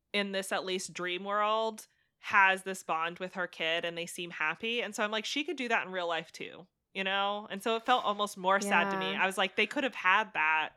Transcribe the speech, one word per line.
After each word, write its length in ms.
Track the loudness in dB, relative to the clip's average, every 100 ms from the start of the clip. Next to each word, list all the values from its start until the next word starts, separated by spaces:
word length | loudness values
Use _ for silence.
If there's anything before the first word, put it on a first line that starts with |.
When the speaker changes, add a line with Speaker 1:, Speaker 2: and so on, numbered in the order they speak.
| _
Speaker 1:
in 180 | -2 -2
this 200 | -2 -2
at 140 | -4 -2
least 280 | -4 -6
dream 300 | -6 -4 -4
world, 640 | -2 0 2 2 0 -4 -14 _ _ _
has 420 | 2 8 8 6
this 200 | 0 -6
bond 340 | -4 -2 -2 -4
with 140 | -6
her 140 | -4 -6
kid 360 | -4 -2 0
and 140 | -2 -6
they 80 | -8
seem 240 | -8 -8
happy. 520 | -4 -2 -2 -4 -4
And 140 | -4 -2
so 80 |
I'm 80 | -2
like, 140 | -2 -4
she 180 | -4
could 140 | -4 -4
do 100 | 0
that 180 | 0 0
in 40 |
real 160 | -4 -2
life 240 | -2 -4
too, 360 | -10 -12 -14 -20 _ _
you 100 | -6
know? 440 | -2 0 0 -2 -6
And 140 | -6
so 120 | -2 0
it 100 | 2
felt 180 | 2 2
almost 320 | 0 -2 0
more 240 | 2 4
sad 300 | 4 2 4
to 60 | 0
me. 160 | -2
Speaker 2:
Yeah. 80 | 0
Speaker 1:
I 40 | 0
was 140 | 2
like, 160 | 0 0
they 100 | -2
could 180 | 0
have 120 | -2 0
had 360 | 4 4 2 0
that. 380 | 2 2 0